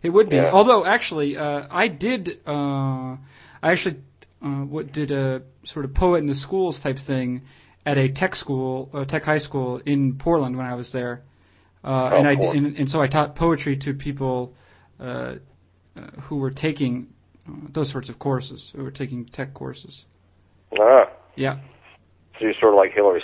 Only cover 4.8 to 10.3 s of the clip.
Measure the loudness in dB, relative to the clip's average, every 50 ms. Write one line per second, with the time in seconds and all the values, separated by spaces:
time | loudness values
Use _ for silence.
4.8 | -10 -8 -6 -6 -4 -2 -2 -2 0 -2 -2 -4 -8 -14 _ _ _ -14 -10 -8
5.8 | -8 -2 0 2 4 4 4 4 2 0 -2 -4 -4 -4 -2 0 0 0 -2 -4
6.8 | -4 -4 -4 -4 -4 -4 -4 -2 -2 -4 -6 -8 -10 -16 -20 -20 _ _ _ _
7.8 | _ -2 2 2 2 2 0 0 -2 -2 -2 -4 -6 -4 -4 -4 -2 -4 -4 -6
8.8 | -8 -8 -8 -8 -6 -4 -4 -4 0 0 0 0 0 -4 -4 -4 -4 -4 -4 -6
9.8 | -2 0 0 2 2 0 0 -2 0 2